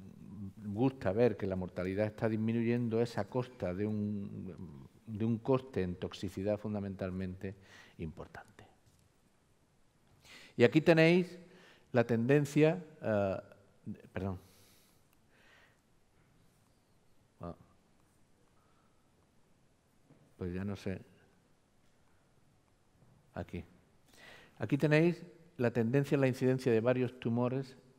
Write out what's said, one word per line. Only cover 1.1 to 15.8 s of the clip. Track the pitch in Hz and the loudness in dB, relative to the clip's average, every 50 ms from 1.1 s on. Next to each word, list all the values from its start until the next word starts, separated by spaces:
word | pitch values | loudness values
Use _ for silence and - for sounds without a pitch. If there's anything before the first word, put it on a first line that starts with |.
ver | 95 113 123 117 101 - | 2 4 4 2 2 0
que | 104 | -4
la | 95 95 | -4 -2
mortalidad | 92 90 87 - 90 90 92 95 101 107 | -4 -4 -6 -6 -4 -4 -2 0 0 0
está | 107 107 - 117 113 | -2 -2 -2 -2 -2
disminuyendo, | 110 107 110 113 113 117 117 117 120 123 120 113 113 113 | 0 0 0 0 0 0 0 0 0 0 0 -2 0 0
es | 117 - - | -2 -2 -2
a | 110 101 | -6 -6
costa | - - 127 123 - - - 98 90 | -4 -4 -4 -4 -6 -8 -8 -6 -4
de | 90 95 104 | -4 -2 -4
un, | 107 107 104 104 104 104 101 101 104 107 101 95 92 - 98 92 80 73 - - - - - _ | -4 -2 -2 -4 -4 -4 -6 -8 -10 -12 -12 -12 -12 -14 -14 -16 -16 -16 -18 -20 -20 -20 -20 _
de | 113 110 101 113 | -10 -6 -4 -2
un | 117 117 107 | -2 -2 0
coste | - 135 131 127 - - - 98 | 0 2 0 0 0 -2 -4 -2
en | 92 90 90 | -2 -2 -4
toxicidad | - - 87 - - 104 92 - 98 95 104 104 101 | -6 -8 -10 -8 -8 -10 -8 -6 -4 -2 -2 -2 -4
fundamentalmente | - 107 104 104 101 98 95 98 101 95 92 95 95 90 90 92 - 95 98 - - - - - - - - - | -4 -6 -6 -6 -6 -8 -8 -6 -8 -6 -6 -6 -8 -8 -8 -10 -10 -12 -12 -12 -18 -20 -20 -20 -20 -20 -14 -12
importante. | 85 76 - - - - - - - - - - - - _ _ _ _ _ _ _ _ _ _ _ _ _ _ _ _ _ _ _ _ _ _ _ _ _ _ _ _ _ _ _ - - - - - - | -12 -10 -10 -12 -16 -18 -18 -20 -20 -20 -20 -20 -20 -20 _ _ _ _ _ _ _ _ _ _ _ _ _ _ _ _ _ _ _ _ _ _ _ _ _ _ _ _ _ _ _ -20 -20 -20 -20 -6 2
Y | - 117 | 4 4
aquí | 120 135 156 | 6 6 6
tenéis | 151 175 160 160 160 165 175 185 175 - - - - - - - - - - _ _ _ | 6 6 6 8 8 8 6 6 2 0 -6 -16 -20 -20 -20 -20 -20 -20 -20 _ _ _
la | - 120 117 | 2 2 2
tendencia, | - 117 113 117 127 143 151 143 143 - 151 151 156 175 180 175 - - - | 2 2 2 4 4 4 4 4 2 4 4 4 4 4 0 -6 -14 -14 -8
eh, | - 110 107 101 101 95 92 - - - - _ _ _ _ _ - 110 - - - - | -4 -2 0 0 0 0 -2 -4 -8 -14 -20 _ _ _ _ _ -14 -14 -14 -14 -14 -12
perdón. | - 92 95 98 90 90 - - _ _ - _ _ _ _ _ _ _ _ _ _ _ _ _ _ _ _ _ _ - _ _ _ _ | -8 -6 -6 -6 -6 -8 -12 -18 _ _ -20 _ _ _ _ _ _ _ _ _ _ _ _ _ _ _ _ _ _ -20 _ _ _ _